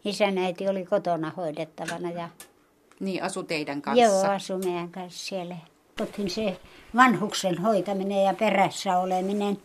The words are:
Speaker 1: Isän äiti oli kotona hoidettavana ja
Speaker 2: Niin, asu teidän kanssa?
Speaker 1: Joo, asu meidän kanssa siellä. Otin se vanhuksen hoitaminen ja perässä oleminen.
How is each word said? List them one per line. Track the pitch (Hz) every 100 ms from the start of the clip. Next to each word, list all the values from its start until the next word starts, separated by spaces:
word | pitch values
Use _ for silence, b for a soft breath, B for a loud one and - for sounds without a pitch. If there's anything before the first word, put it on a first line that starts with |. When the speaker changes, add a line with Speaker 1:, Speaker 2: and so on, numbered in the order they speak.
Speaker 1:
Isän | 208 196 202 190
äiti | 185 175 190
oli | 196
kotona | 175 208 196 170 156 190
hoidettavana | 170 147 160 - 165 170 175
ja | 170 170 - - _ _ _ _ _
Speaker 2:
Niin, | 196 185
asu | 180 190
teidän | 185 160 151 143
kanssa? | 143 240
Speaker 1:
Joo, | 233 190 190
asu | 196 190 190
meidän | 185 175 175
kanssa | 175 180 - -
siellä. | 196 175 175 - _ _ -
Otin | 202 - 202
se | 214 214 180 B B B 226
vanhuksen | 254 180 202 - 190 165
hoitaminen | 202 208 180 196 190 196
ja | 196
perässä | 185 220 196 180 - 202 180
oleminen. | 185 185 190 202 202 196